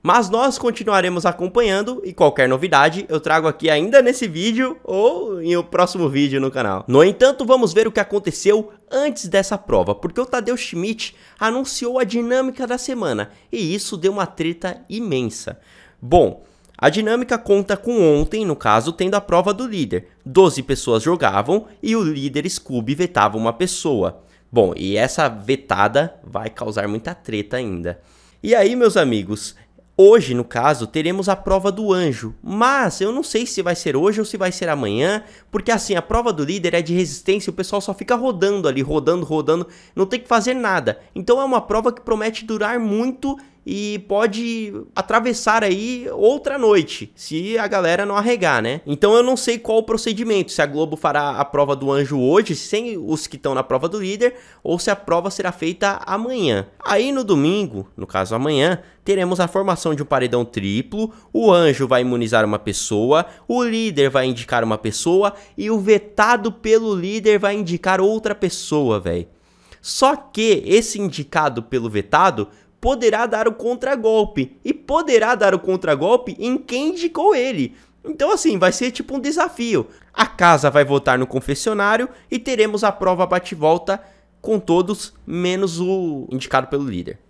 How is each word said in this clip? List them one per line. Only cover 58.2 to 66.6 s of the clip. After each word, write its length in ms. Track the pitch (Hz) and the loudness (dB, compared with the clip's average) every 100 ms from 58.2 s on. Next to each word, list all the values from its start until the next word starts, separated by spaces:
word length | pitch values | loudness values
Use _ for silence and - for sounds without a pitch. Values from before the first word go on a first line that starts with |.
| 95 | -2
amanhã, 460 | 113 143 143 160 180 - _ | -2 0 2 2 0 -8 _
teremos 380 | - 190 180 180 | -2 -2 0 0
a 80 | 175 | 0
formação 440 | 196 196 170 165 | 0 -2 -2 -2
de 80 | 147 | -4
um 40 | |
paredão 400 | 143 139 127 120 | -2 0 0 -2
triplo, 640 | 120 113 98 104 - 208 220 - _ | -2 -4 -2 -4 -4 -6 -6 -8 _
o 180 | - 226 | 2 6
anjo 380 | 175 160 135 127 | 6 6 2 2
vai 140 | 127 | 2
imunizar 420 | 127 120 113 113 | 2 0 2 2
uma 140 | 107 104 | 2 0
pessoa, 640 | 107 98 - 104 120 151 170 - - | -4 -6 -2 0 4 2 2 -12 -4
o 120 | 240 | -2
líder 480 | 240 226 226 143 139 | 0 -2 -2 2 2
vai 180 | 131 131 | 4 0
indicar 360 | 120 117 123 | -4 -2 0
uma 140 | 113 107 | 0 -2
pessoa 560 | 110 - 165 185 202 202 - - | -4 -4 0 2 2 -2 -18 -8
e 120 | 208 | -2
o 80 | 220 | -2
vetado 760 | 196 208 208 - 214 240 220 | 4 2 2 0 2 2 -2
pelo 420 | - | -4